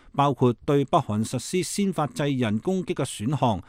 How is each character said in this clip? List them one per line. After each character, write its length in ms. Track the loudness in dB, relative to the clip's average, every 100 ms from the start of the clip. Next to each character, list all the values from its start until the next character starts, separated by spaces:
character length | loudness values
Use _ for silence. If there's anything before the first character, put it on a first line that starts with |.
| -12
包 180 | 0 0
括 200 | 4 2 2
對 200 | 0 0
北 160 | 2 0
韓 260 | 0 -2 -2
實 100 | -4
施 240 | -2 -2
先 280 | -2 -2 -2
發 140 | 0 -4
制 220 | -2 -2
人 280 | 0 0 0
攻 200 | 0 -2
擊 100 | -2
嘅 100 | -4
選 320 | -4 -4 -2 0
項， 240 | 0 0